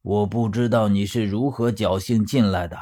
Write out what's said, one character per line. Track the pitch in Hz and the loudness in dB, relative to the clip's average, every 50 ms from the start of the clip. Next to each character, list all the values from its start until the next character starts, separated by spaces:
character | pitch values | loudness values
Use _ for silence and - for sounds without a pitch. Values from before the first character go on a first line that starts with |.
我 | _ 90 101 104 104 | _ 0 0 0 0
不 | 95 - 117 117 110 | 0 0 -2 -2 0
知 | 101 120 120 | 0 0 0
道 | 117 113 117 110 104 | 2 2 2 4 4
你 | 101 98 101 | 2 2 0
是 | 98 - 120 110 | -2 -2 -2 -2
如 | 101 98 110 131 139 | 0 -2 -2 -2 -2
何 | 123 - - 120 | -2 -2 -2 -2
侥 | 107 98 107 90 92 | 0 0 0 0 0
幸 | 95 - - 120 113 107 | -2 0 0 0 0 0
进 | 101 - 135 113 101 | 0 2 2 2 2
来 | 95 87 87 | 2 0 -4
的 | 82 - - | -6 -8 -12